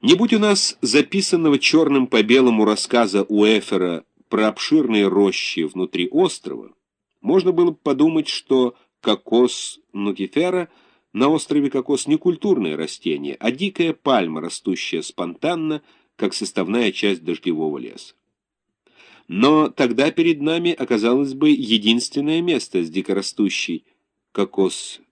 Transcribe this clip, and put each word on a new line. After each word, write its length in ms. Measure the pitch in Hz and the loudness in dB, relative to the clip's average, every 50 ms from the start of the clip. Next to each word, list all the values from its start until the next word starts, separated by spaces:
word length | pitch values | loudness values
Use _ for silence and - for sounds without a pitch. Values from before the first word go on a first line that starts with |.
Не 140 | - 117 170 | 4 4 4
будь 180 | 175 233 233 240 | 4 4 2 2
у 60 | 214 | 2
нас 380 | 208 208 202 185 - - - _ | 2 2 2 2 0 -4 -4 _
записанного 760 | - 127 - 147 - - - 196 190 - - 165 165 156 143 135 | -4 0 2 2 0 2 -2 -4 0 0 0 2 2 2 2 2
черным 480 | - - - 156 160 147 143 139 127 | 2 2 4 4 4 4 2 2 0
по 160 | 120 - 113 104 | 2 2 0 4
белому 420 | 110 120 135 131 123 113 107 107 | 4 4 4 6 4 4 4 2
рассказа 580 | 107 107 - - - - 120 117 101 98 101 95 | 2 2 -2 -2 -2 0 0 0 2 0 -2 -2
Уэфера 800 | - 104 104 104 107 110 104 - - 107 92 90 90 85 78 - _ _ _ _ _ | 0 2 2 4 4 4 2 0 -2 -2 -2 -2 -2 -4 -8 -10 _ _ _ _ _
про 180 | - 104 107 | -2 0 0
обширные 600 | 110 104 - - - 151 156 143 120 110 107 101 | 0 -2 -4 -4 2 2 2 2 2 2 2 2
рощи 540 | 98 90 98 101 95 92 - - - - - | 4 4 4 4 4 2 -2 -8 -6 -4 -4
внутри 460 | 80 76 - 90 92 - - 90 87 90 | -4 -4 -4 -6 -6 -4 -2 -4 -4 -2
острова, 640 | - 151 190 175 - - - - 67 57 50 - _ _ _ _ _ _ _ _ _ _ | 0 0 0 0 0 -6 -12 -12 -12 -12 -14 -18 _ _ _ _ _ _ _ _ _ _
можно 320 | - - 160 190 170 185 | -2 2 2 2 2 2
было 200 | 175 165 175 175 | 2 2 2 2
бы 60 | 156 | 0
подумать, 500 | _ _ 147 139 127 147 165 165 175 - | _ _ -2 2 4 2 2 2 0 -2
что 480 | - - - - _ 135 131 127 120 - _ _ _ _ _ | -4 -8 -10 -2 _ 2 2 2 0 -2 _ _ _ _ _
кокос 760 | - - 107 - _ - 110 120 127 117 - - - - - _ _ _ _ | -2 -2 -2 -2 _ 0 4 4 4 4 0 -4 -10 -12 -14 _ _ _ _
нукифера 760 | 101 101 104 95 - 98 92 - 143 170 180 185 180 175 - _ _ _ _ _ _ _ _ _ | -6 -6 -6 -4 -6 -8 -4 -2 -2 -2 0 -2 -4 -6 -6 _ _ _ _ _ _ _ _ _
на 140 | 104 127 | 0 2
острове 420 | 143 160 156 - - 160 147 143 135 | 2 2 0 -2 0 0 0 0 0
Кокос 380 | - 139 123 - 147 123 - | -2 -4 -2 0 -2 -2 0
не 100 | 139 151 | 0 -2
культурное 600 | 156 - 180 175 - - 208 185 139 101 82 76 | 0 2 -2 -2 0 0 0 0 0 0 -4 -4
растение, 580 | 73 80 78 - - - 87 76 71 73 71 69 | -4 -6 -8 -8 -8 -4 -4 -4 -4 -6 -10 -10
а 160 | - - 113 | -4 -4 -4
дикая 420 | 123 139 190 202 190 - 175 165 151 | -4 -2 -4 -6 -2 -2 -2 -2 -2
пальма, 460 | _ _ 139 131 113 90 82 78 80 | _ _ 0 0 2 0 -2 -4 -6
растущая 640 | 80 82 - - _ 98 92 - - - - 82 | -8 -8 -10 -8 _ -4 -4 -4 -4 -6 -6 -6
спонтанно, 800 | 78 - - - 92 87 85 - - 156 175 165 160 156 151 151 _ _ _ _ _ _ _ | -8 -8 -10 -8 -8 -8 -8 -6 -4 -4 -4 -2 -4 -4 -4 -6 _ _ _ _ _ _ _
как 180 | _ 113 98 - | _ -6 -4 -4
составная 580 | - 104 95 - - 92 85 104 120 120 104 90 | -6 -8 -6 -4 -6 -4 -2 -2 0 0 -2 -2
часть 300 | - - 101 95 82 82 | -2 -2 -2 -2 -2 -4
дождевого 540 | 85 85 78 - 90 82 78 80 78 73 | -6 -6 -4 -4 -4 -2 -2 -2 -4 -4
леса. 380 | 67 62 - - - - - _ _ _ _ _ _ _ _ _ _ _ _ _ _ _ _ _ _ - _ - _ _ | -6 -10 -14 -16 -18 -20 -20 _ _ _ _ _ _ _ _ _ _ _ _ _ _ _ _ _ _ -20 _ -20 _ _
Но 420 | _ 80 95 117 139 156 156 151 - | _ 0 2 4 4 6 4 4 2
тогда 400 | - - 139 120 113 113 139 156 | 0 0 0 0 2 2 0 0
перед 300 | 147 165 165 170 160 147 | 2 2 0 0 0 0
нами 300 | 143 156 165 170 175 175 | -2 -2 -2 0 -2 -2
оказалось 640 | 165 - 131 - 123 107 107 117 123 135 143 139 131 | -2 -2 -2 -2 -2 0 2 2 2 2 0 -2 -2
бы 160 | 135 147 151 | 2 4 4
единственное 920 | 147 131 131 107 113 110 104 110 117 120 120 - - 143 143 147 156 170 | 4 2 2 -2 -2 0 2 0 0 0 -2 -4 -6 -4 -2 -2 -2 -2
место 420 | 170 175 175 123 - - - 92 85 | 0 0 -2 -2 -4 -2 -4 -4 -4
с 60 | 80 | -2
дикорастущей 960 | 78 95 90 - 95 98 95 - - - 107 95 - - - - 85 80 _ _ _ _ _ _ _ _ _ _ | -4 -6 -4 -2 -4 -4 -4 -6 -4 -2 -2 -2 0 -4 -6 -6 -8 -10 _ _ _ _ _ _ _ _ _ _
кокос 680 | _ - 101 95 - - 95 92 - - - - - - _ _ | _ -4 -4 -4 0 0 0 0 -2 -6 -12 -14 -16 -20 _ _